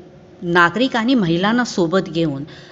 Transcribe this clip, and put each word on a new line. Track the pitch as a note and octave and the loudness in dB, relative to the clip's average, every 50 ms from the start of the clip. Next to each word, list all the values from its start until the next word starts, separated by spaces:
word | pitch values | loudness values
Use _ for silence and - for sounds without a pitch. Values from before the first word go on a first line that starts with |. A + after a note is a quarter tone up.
| F3 - - - - - - - | -12 -14 -20 -20 -20 -20 -18 -10
नागरिक | - F3 E3+ F3 F3 E3+ E3+ G#3+ B3 C4+ C4 | -6 0 2 4 4 4 4 2 -2 0 0
आणि | A#3+ A3 A#3+ C#4 | -2 0 2 2
महिलांना | B3 G3 E3 E3+ E3+ F#3 G#3 A#3 B3 B3 | 2 2 2 0 0 0 0 0 0 -2
सोबत | - - - F3 D#3+ E3 F#3+ | -2 -2 -2 -2 0 2 0
घेऊन | F#3 F#3 D#3 E3+ E3 D#3 C#3 C3+ C#3+ - - - - - | -2 -2 -2 -2 -2 -2 -2 -4 -8 -12 -16 -20 -20 -20